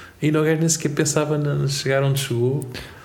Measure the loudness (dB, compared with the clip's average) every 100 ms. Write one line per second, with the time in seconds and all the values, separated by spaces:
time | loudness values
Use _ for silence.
0 | -20 -4 0 2 2 2 2 0 -2 0
1 | 0 2 0 0 0 0 -2 -2 0 2
2 | 2 0 0 0 0 0 -4 -10 -14 -18